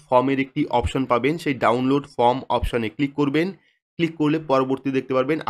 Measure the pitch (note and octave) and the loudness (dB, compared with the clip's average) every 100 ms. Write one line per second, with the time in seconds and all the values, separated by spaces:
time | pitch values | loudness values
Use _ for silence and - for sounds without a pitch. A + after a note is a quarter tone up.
0 | - B2+ C3+ C3+ C3+ D3+ C#3+ A#2+ A#2 C3+ | 0 2 2 0 -2 -4 -2 0 0 -2
1 | B2+ A#2+ B2+ E3 D#3 B2 G#2+ A#2+ C3 C#3+ | 0 0 0 -2 -4 0 2 2 2 0
2 | C#3+ - A#2+ C3 - A#2+ - A#2+ A2+ - | -2 0 0 0 -2 -2 0 -2 -2 -2
3 | C#3+ C#3+ C#3+ D3+ F3 - _ _ _ - | -4 0 0 0 -2 -6 _ _ _ -4
4 | E3 D#3+ D3+ D#3 D3+ C3+ C3 C3 C#3 C3 | -4 0 0 0 0 0 0 -2 -2 -4
5 | C3 C3 C3 D#3+ - | -2 0 0 -2 -2